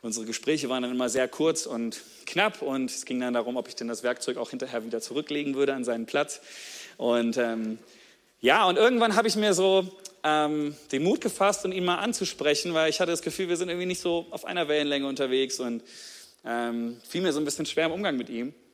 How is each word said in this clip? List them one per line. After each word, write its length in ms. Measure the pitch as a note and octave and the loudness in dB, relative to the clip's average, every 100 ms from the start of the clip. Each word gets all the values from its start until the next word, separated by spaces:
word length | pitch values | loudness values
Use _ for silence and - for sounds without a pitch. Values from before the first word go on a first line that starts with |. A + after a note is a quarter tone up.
unsere 220 | A#2 A2+ A2 | -6 -6 -6
Gespräche 420 | A2+ - D#3 C#3 | -4 -2 0 0
waren 160 | B2+ | -2
dann 80 | B2 | -2
immer 160 | B2 B2+ | -2 0
sehr 180 | B2+ B2+ | 2 0
kurz 400 | - D#3 D#3+ - | 2 2 2 -4
und 340 | A#2 A#2 - - - - | -4 -4 -8 -16 -16 -6
knapp 360 | E3+ G#3 G#3 | 0 0 0
und 300 | C#3 C3+ B2+ | -4 -2 -2
es 140 | - - | -6 -6
ging 120 | B2+ | -4
dann 160 | B2 | 0
darum, 220 | A#2+ A#2 B2 | 0 -2 -4
ob 100 | A#2 | -6
ich 80 | |
denn 140 | - A#2 | -10 -8
das 160 | A2+ | -4
Werkzeug 320 | A#2+ B2 - B2 | -4 -2 -4 -4
auch 140 | A#2 | -6
hinterher 340 | B2+ B2+ A#2 | -6 -6 -6
wieder 160 | A2+ A2+ | -4 -6
zurücklegen 560 | - B2+ D3+ D3 D3 C3+ | -4 -6 -4 -4 -2 0
würde 180 | C#3 | 0
an 80 | C3+ | 0
seinen 240 | B2 A#2 A2+ | -2 -2 -2
Platz. 360 | C#3 D3 - - - - - - - | 0 -2 -6 -14 -18 -16 -16 -18 -4
Und, 400 | A#2+ A#2+ A#2 A#2 | 2 4 2 2
ähm, 420 | A#2+ A2+ A2 A2 - - - _ _ _ | 0 0 -4 -6 -12 -20 -20 _ _ _
ja, 280 | A#2+ F3+ F#3+ | 4 6 6
und 80 | F3 | 6
irgendwann 400 | A3+ B3 A3+ G#3 | 6 6 4 4
hab 100 | A3 | 2
ich 80 | |
mir 180 | G#3+ G#3 | 2 2
so, 460 | F3+ F#3+ F#3+ F#3 - - - | 4 6 6 2 -8 -20 -4
ähm, 540 | D3+ D3+ D3+ D3+ D3 C#3+ - | 2 4 2 0 -2 -6 -4
den 100 | C3+ | 0
Mut 200 | E3 D4+ | 2 2
gefasst, 420 | A#3 - G3 G3+ | 0 2 2 2
um 80 | F#3+ | -2
ihn 120 | F#3 | 0
mal 120 | F3+ F3 | 0 0
anzusprechen, 760 | G#3 - F#3+ - D3 D3 F3 | 0 -2 -4 0 2 2 0
weil 160 | D#3+ D#3+ | 2 2
ich 120 | D#3 | 2
hatte 100 | F3+ | 0
das 120 | E3+ | 0
Gefühl, 260 | - D#3 F3+ | -2 -4 -2
wir 80 | E3+ | -2
sind 120 | F3+ | -2
irgendwie 180 | F3 F3+ | -2 -2
nicht 140 | F3+ | -2
so 260 | F3+ E3+ E3 | 0 0 -2
auf 140 | D#3 | -10
einer 240 | - F3 D3+ | -6 -4 2
Wellenlänge 400 | D3+ D3 C#3+ C#3 | 2 2 0 -2
unterwegs 500 | C#3 C3+ C3 C3 C3 | -2 0 2 0 -2
und, 240 | B2 A#2 - - - - - _ | -4 -6 -8 -20 -18 -18 -20 _
ähm, 540 | A#2 A#2 A#2+ A#2 A#2 A#2+ - | -6 -2 -2 -2 -4 -8 -8
fiel 120 | F3 | -2
mir 120 | F#3 | 0
so 80 | D3 | 0
ein 40 | |
bisschen 220 | D3 - D#3 | -2 -2 -2
schwer 200 | - D#3+ | 0 0
im 60 | |
Umgang 240 | E3+ G3+ C3+ | 0 -2 -2
mit 120 | A#2 | -4
ihm. 260 | A#2 B2 - _ | -6 -6 -10 _